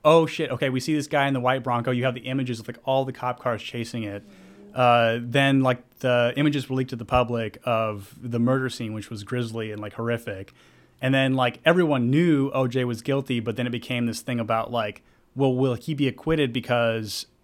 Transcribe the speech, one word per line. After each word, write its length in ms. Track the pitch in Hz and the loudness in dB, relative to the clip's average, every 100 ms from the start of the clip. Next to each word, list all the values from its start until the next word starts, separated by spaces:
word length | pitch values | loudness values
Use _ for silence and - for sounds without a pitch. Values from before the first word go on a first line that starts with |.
"Oh 200 | 151 165 | 6 6
shit, 260 | 160 - 147 | 6 0 -4
okay, 180 | 120 139 | -2 -2
we 100 | 127 | 0
see 140 | 123 | 0
this 120 | 151 143 | -2 0
guy 180 | 147 139 | 2 2
in 60 | |
the 60 | 135 | 2
white 220 | 123 131 | 2 0
Bronco." 280 | 127 120 117 | 0 0 0
You 140 | 127 | 0
have 100 | 131 | 0
the 80 | 123 | -2
images 360 | 127 131 127 113 | -4 -4 -2 -4
of, 80 | 113 | -8
like, 120 | 120 | -8
all 200 | - 135 | -2 0
the 80 | 135 | 0
cop 260 | 127 123 123 | -4 -6 -4
cars 220 | 127 110 | -2 -4
chasing 400 | - 120 113 120 | -4 -8 -6 -6
it. 180 | 107 101 - - - - - | -6 -8 -12 -20 -20 -20 -8
Uh, 440 | - 123 120 117 117 | 2 4 6 4 2
then, 400 | 120 131 139 135 | 0 2 4 4
like, 380 | 131 123 - - | 2 0 -6 -6
the 340 | 131 123 120 123 | 0 2 2 2
images 340 | 147 143 127 | 2 2 -2
were 60 | 131 | -2
leaked 140 | 131 | -4
to 60 | 117 | -6
the 80 | |
public 540 | 113 127 120 120 110 - | -2 0 0 -2 -6 -6
of 500 | - 113 110 104 98 - | -2 -2 -2 -4 -12 -14
the 180 | 123 117 | -6 0
murder 320 | 117 131 131 | 2 2 -2
scene, 240 | - 113 | -6 -8
which 160 | 110 101 | -8 -10
was 140 | 110 | -12
grisly 480 | 101 123 117 113 110 | -6 -4 -4 -6 -8
and, 80 | 104 | -8
like, 120 | 104 | -10
horrific. 600 | - 117 117 117 95 95 - - _ _ _ | -6 -2 -2 -4 -10 -12 -18 -20 _ _ _
And 80 | 131 | 0
then, 200 | 135 135 | 2 2
like, 260 | 131 123 120 - | 2 0 2 2
everyone 420 | 175 165 139 120 | 4 4 2 2
knew 400 | 143 175 147 135 | 4 4 4 2
O 120 | 131 131 | 0 0
J 180 | 123 123 | 0 -2
was 160 | 113 | -2
guilty, 360 | - 139 135 123 | -2 -2 -2 -2
but 180 | 113 110 | -2 -4
then 100 | 120 | -4
it 40 | |
became 360 | 120 - 123 120 | -6 -4 -2 -2
this 160 | 113 | -4
thing 180 | - 123 | -6 -4
about, 320 | 110 113 113 | -2 -2 -2
like, 300 | 117 107 101 _ _ _ - | -4 -4 -8 _ _ _ 0
well, 180 | 135 | 0
will 200 | 127 131 | 2 0
he 180 | 120 - | 0 -4
be 160 | 147 139 | -2 0
acquitted 420 | - - 160 139 | 0 0 0 0
because 760 | 120 117 120 117 113 107 - - _ | -2 0 2 2 0 -4 -8 -12 _